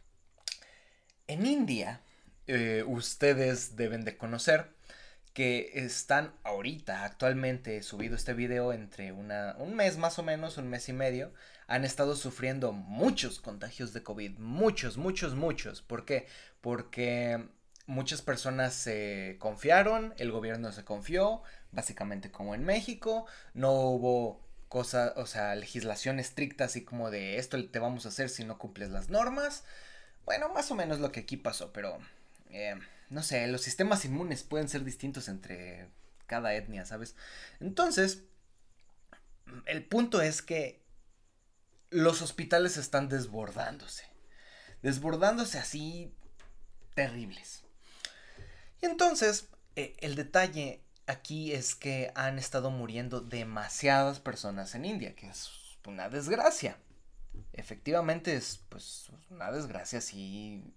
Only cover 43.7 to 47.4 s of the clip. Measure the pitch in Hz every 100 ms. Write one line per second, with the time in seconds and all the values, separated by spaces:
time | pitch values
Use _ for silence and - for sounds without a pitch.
43.7 | 147 - - - - - - - - -
44.7 | - 131 135 156 156 196 233 233 147 -
45.7 | 151 151 170 170 - - - - - -
46.7 | - - - 135 120 107 95